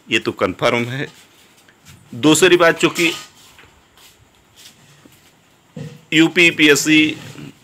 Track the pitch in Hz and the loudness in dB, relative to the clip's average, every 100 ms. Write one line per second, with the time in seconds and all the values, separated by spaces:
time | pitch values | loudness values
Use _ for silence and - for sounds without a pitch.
0 | - 113 117 - 98 90 131 117 120 131 | -6 -4 -4 -2 -4 -2 -2 -2 -4 -8
1 | - - _ _ _ _ _ _ _ - | -12 -14 _ _ _ _ _ _ _ -20
2 | _ 123 143 151 185 175 165 160 165 - | _ -2 2 4 4 4 4 2 -2 -2
3 | 170 - - _ _ - - _ _ _ | -4 -4 -12 _ _ -20 -20 _ _ _
4 | - _ _ _ _ _ - - _ _ | -20 _ _ _ _ _ -20 -20 _ _
5 | _ _ _ _ _ _ _ - - - | _ _ _ _ _ _ _ -18 -18 -20
6 | _ 156 160 170 170 165 151 143 156 156 | _ -2 0 2 0 2 2 2 2 2
7 | 156 - - - 143 - | 0 -4 -16 -20 -20 -20